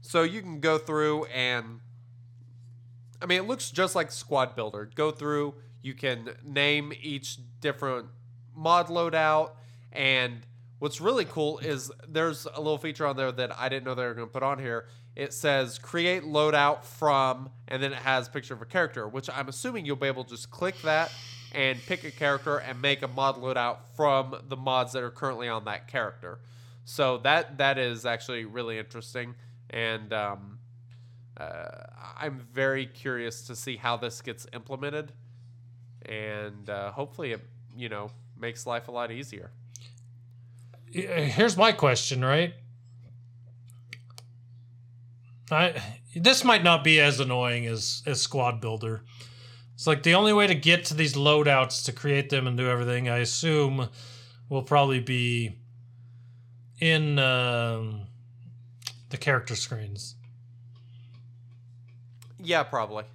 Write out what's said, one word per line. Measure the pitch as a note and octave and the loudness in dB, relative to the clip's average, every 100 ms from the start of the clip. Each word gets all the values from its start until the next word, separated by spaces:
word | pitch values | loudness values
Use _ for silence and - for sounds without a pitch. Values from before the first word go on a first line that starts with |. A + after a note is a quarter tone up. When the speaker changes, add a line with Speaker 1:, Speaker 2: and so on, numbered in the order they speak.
Speaker 1:
So | - E3+ | 0 2
you | E3 G#3 | 2 0
can | F#3 D#3 | -10 -2
go | D#3 D#3 | 2 2
through | D#3+ D3+ D3+ D3+ D#3 | 0 0 2 0 -4
and, | B2+ B2+ B2 A2+ - - - - - - - - - - - - - - - | -2 0 0 -4 -14 -18 -20 -20 -20 -20 -20 -20 -20 -20 -20 -20 -20 -20 -14
I | F3+ | 0
mean, | F3+ | 0
it | G3 | 0
looks | B3+ - | -4 -6
just | - F#3 | 0 0
like | F#3 D#3+ | 2 -2
Squad | - - C#3+ B2+ A2+ | -6 -2 0 0 -2
Builder. | G#2+ G#2 G#2 | -6 -6 -12
Go | B2 D3+ | -2 -2
through, | D3+ D3 D3 D3 C3 - - | 0 -4 -2 -2 -8 -20 -14
you | C3+ | -12
can | B2 C#3 A#2+ A2+ - | -6 -4 -4 -8 -14
name | B2+ C#3 C#3+ D3 D3 D#3 | -6 0 2 0 -2 -12
each | D3+ C#3 C3 - - - | -10 -10 -10 -14 -16 -6
different | D3 C#3 C#3 B2+ A2+ - - - - | -4 -4 -4 -6 -8 -20 -20 -20 -20
mod | D#3+ D#3+ F3 E3 | -4 4 4 4
loadout, | E3+ E3+ D#3+ D#3 D#3 D#3 - - - - | 0 0 2 4 4 2 -6 -20 -20 -14
and | - C3+ C3 B2+ A#2+ - - - - | -2 2 2 0 -4 -16 -20 -20 -6
what's | C#3+ - | -6 -2
really | F3 B3+ F3+ | 0 0 0
cool | D#3+ D3+ D#3 | -2 -2 -2
is | D#3 C#3 B2 - - | -4 -6 -6 -16 -6
there's | D#3 E3 C#3+ C3+ | 0 0 -2 -10
a | - | -6
little | D3+ D3 | -2 -2
feature | D#3 C#3+ D3 | -4 -4 -4
on | C3 | -2
there | C3 | -4
that | B2 B2 - | -2 -6 -4
I | B2+ | -4
didn't | C3+ | -4
know | B2+ | -6
they | B2 B2 | -4 -6
were | |
gonna | A#2 A#2 | -6 -8
put | B2+ | -4
on | C3+ C#3 | -4 -4
here. | C3 A#2 - - - - | -4 -6 -8 -20 -20 -10
It | C#3 | -10
says, | - D3+ C#3 B2+ A2 | -2 2 2 0 -6
"Create | - E3+ E3+ F#3 | -8 -2 0 0
loadout | D3+ D3 D3+ D3+ C#3+ D3+ | 0 2 4 6 4 2
from," | - - D3+ C#3 C3 B2+ C3 A#2+ - | -6 0 2 4 4 0 -6 -16 -8
and | C3 | -4
then | C3+ | -4
it | C3 | -4
has | B2+ C3 A#2+ | 0 0 0
a | |
picture | D3 A#2+ | -10 -10
of | A#2+ | -14
a | A2+ | -4
character, | F#3 D#3+ A#2+ G#2+ | -2 0 -2 -8
which | B2+ C3 | -8 -8
I'm | C3 C3+ | -8 -8
assuming | C3 B3 A#3+ | -6 -6 -6
you'll | D3+ C#3 | -6 -2
be | C#3 | -2
able | C3 | -2
to | B2 | -8
just | A#2 - | -14 -16
click | - F3+ F#3 | -6 -6 -4
that | D#3+ D#3 E3 - - - - | 0 0 0 -6 -16 -18 -12
and | - C3+ B2+ - | -2 0 0 -6
pick | F3+ | -8
a | D#3 | -8
character | - D3 C#3 - C#3+ | -2 0 0 0 -4
and | B2 B2 | -4 -4
make | C#3 C#3 | -2 -2
a | C3+ | -2
mod | B2 C3+ C3 | 0 0 0
loadout | B2+ B2 A#2+ A#2+ - - | -2 0 -2 -4 -12 0
from | D3 C3+ C3 C3 - | 2 4 0 -8 -10
the | C3 | -6
mods | C3 B2+ B2 | 0 0 0
that | B2+ | -4
are | B2 | -6
currently | A#2+ C#3 A#2+ A#2+ | -6 -6 -4 -4
on | A2+ | -6
that | G#2+ G#2 - | -6 -10 -6
character. | C3 G#2+ - F2+ - - - - - | -4 -4 -6 -16 -16 -18 -20 -20 -20
So | - - C#3 B2 | -16 -2 0 2
that, | B2 D#3 D#3+ C#3 | 4 4 2 0
that | C#3 C3+ | 2 2
is | B2 A#2 A#2+ | -2 -4 -4
actually | A#2 A#2+ B2 | -4 -6 -8
really | A2 A#2 A#2 A2+ | -8 -8 -8 -8
interesting, | A2 A#2+ A2 B2+ A#2+ A#2+ - - - | -10 -14 -12 -10 -10 -12 -20 -20 -12
and, | A#2+ A2+ A2 G#2+ | -4 -2 -4 -4
um, | A2 G#2 G2 G2 G#2 - - - - - - - - | -4 -4 -6 -12 -18 -20 -20 -20 -20 -20 -20 -20 -16
uh, | D#2 E2 D#2+ - - - F#2+ - | -14 -12 -14 -16 -20 -20 -20 -10
I'm | D3+ C3 A#2+ | -10 -10 -12
very | B2 C3+ C3+ B2+ | -2 0 0 -6
curious | - C#3 B2 A#2 A#2 - | -10 -8 -6 -6 -10 -14
to | A#2+ | -12
see | - A#2 | -10 -4
how | A#2+ A#2 | -2 -2
this | A#2+ A#2 | -4 -10
gets | - A#2 - | -12 -12 -12
implemented, | A#2 A2+ C3 C#3+ D3+ D3+ - - - - - - - - - - | -16 -12 -8 -6 -8 -10 -16 -20 -20 -20 -20 -20 -20 -20 -20 -12
and, | G#2+ G#2+ G#2 G#2 G2+ G#2 | -8 -8 -8 -10 -12 -8
uh, | G2+ G2+ | -6 -6
hopefully | G#2 C#3+ - D3 | -6 -10 -8 -8
it, | A2 - - - - | -8 -10 -20 -20 -12
you | A#2+ | -8
know, | G#2 G#2+ - - - | -8 -10 -14 -20 -10
makes | A#2 A#2 - | -10 -8 -6
life | A#2+ A#2 | -6 -6
a | |
lot | A#2+ A#2+ | -6 -6
easier. | A#2 C#3 G2+ - - - - - - - - - - - - - - - | -8 -12 -14 -16 -18 -20 -20 -20 -20 -20 -20 -20 -20 -20 -20 -20 -20 -10
Speaker 2:
Here's | - F#3+ F3 D3 - A#3 F3+ | -8 -4 0 0 4 4 8
my | G#3+ | 6
question, | G#3+ D3 A#2+ - B2+ | 8 4 4 0 0
right? | B2+ C#3+ F3 - - - - - - - - - - - - - - - - - - - - - - - - - - - - - - | 2 4 2 -2 -20 -20 -20 -20 -20 -20 -20 -20 -20 -20 -20 -20 -20 -20 -20 -20 -20 -20 -20 -20 -20 -20 -20 -20 -20 -20 -20 -20 0
I, | D#3 F3+ D#3+ - - - | 4 4 2 -10 -14 -12
this | E3+ F3+ C4 | 2 4 6
might | B3+ G#3+ | 6 6
not | F3 E3 | 8 6
be | C#3+ D#3 | 8 8
as | C#3+ C3 | 8 4
annoying | C3 B2 B2 A#2+ A#2 | 0 2 0 0 -2
as, | A2+ G#2+ - - | -4 -4 -6 -4
as | C3+ | -2
Squad | - C#3+ B2 A#2 | -2 0 0 0
Builder. | A2+ A2 A2+ A2 - - - - - - - | -4 -4 -4 -6 -10 -20 -20 -20 -20 -20 -20
It's | - - | -4 2
like, | D3 | 4
the | E3 | 6
only | F3 G#3+ | 6 8
way | G#3 G3+ | 6 6
to | |
get | E3 C#3+ F3 E3+ | 4 6 4 4
to | |
these | D#3 D#3 | 0 0
loadouts | C#3 C#3+ D3+ D3 C#3 B2+ - - | 4 6 6 8 6 4 0 -4
to | |
create | A#2+ D3 C#3 C3+ | -4 0 0 2
them | C#3 B2+ | 0 0
and | B2 | 0
do | B2+ | 2
everything, | B2 A#2+ B2 B2 | 2 2 0 0
I | A#2+ | 0
assume, | A#2 - E3 D#3 C#3+ C3+ A#2+ - - - - - - | 0 0 2 4 4 2 -4 -6 -20 -20 -20 -20 -6
will | C3+ | -4
probably | B2+ D3 C#3 C3 | 4 6 6 2
be | A#2+ B2+ A#2+ A#2+ A2+ - - - - - - - - - - - - - | 0 0 2 2 -2 -6 -18 -20 -20 -20 -20 -20 -20 -20 -20 -20 -20 0
in, | E3 D#3+ D3+ C#3+ | 2 4 4 4
um, | C3 B2+ B2 A#2+ A#2 A2+ A2 G#2+ G2+ - - - - - - - - - - | 4 4 2 0 0 -2 -4 -8 -10 -16 -20 -20 -20 -20 -20 -16 -16 -16 -10
the | C3 | -4
character | - C3 - A2+ | 2 2 2 -6
screens. | - A#2 G#2+ G2+ - - - - - - - - - - - - - - - - - - - - - - - - | -6 -8 -8 -10 -12 -16 -20 -20 -20 -20 -20 -20 -20 -20 -20 -20 -20 -20 -20 -20 -20 -20 -20 -20 -20 -20 -20 -14
Speaker 1:
Yeah, | F3 E3 | 2 2
probably. | C#3 C3 G#2+ G#2+ G#2+ | 2 0 -2 -4 -10